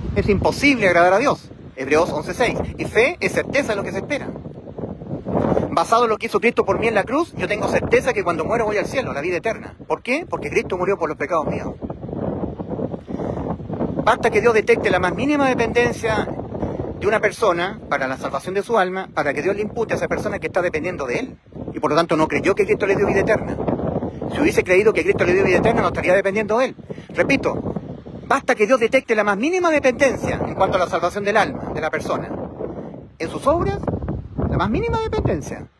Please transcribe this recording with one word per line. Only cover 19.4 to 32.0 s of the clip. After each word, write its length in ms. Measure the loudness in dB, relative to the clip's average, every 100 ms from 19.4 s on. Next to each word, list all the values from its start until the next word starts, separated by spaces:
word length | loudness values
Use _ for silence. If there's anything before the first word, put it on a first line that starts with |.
Dios 140 | -2 -2
le 80 |
impute 320 | -4 -4 -4 -2
a 20 |
esa 100 | -2
persona 300 | -2 -4 -6
que 100 | -4
está 140 | -2
dependiendo 460 | 0 -2 -4 -6 -4
de 120 | -4
él. 180 | -4 -10 _ -14 -10
Y 60 | -4
por 100 | 0
lo 60 | 2
tanto 200 | 2 2
no 120 | 2
creyó 260 | 2 2
que 120 | 2 2
Cristo 200 | 2 2
le 100 | 2
dio 120 | 2
vida 140 | 2
eterna. 360 | 2 0 0 -4 -2 -2 -2 -4 -6 -6 -6
Si 80 | 0
hubiese 240 | 2 2
creído 300 | 4 6 6
que 100 | 4
Cristo 220 | 2 2 2
le 80 |
dio 100 | 4
vida 140 | 4 4
eterna, 240 | 4 2
no 60 | 2
estaría 260 | 0 2
dependiendo 460 | 4 4 0 0 2
de 60 | 0
él. 100 | -2 -14 -14 -6
Repito, 680 | -2 2 2 2 -2 -4 -6 -8 -12 -14 -14 -2
basta 280 | 0 2 2
que 120 | 4
Dios 120 | 4
detecte 360 | 4 2 2 2
la 80 |
más 140 | 2 2
mínima 320 | 0 2 2
dependencia 720 | 4 2 4 2 2 -2 -2 -4
en 100 | 0
cuanto 220 | 2 2
a 20 |
la 80 | 0
salvación 360 | 0 0 0
del 140 | 0 2
alma 340 | 2 -2 -8
de 80 | -4
la 80 | -4
persona 400 | -4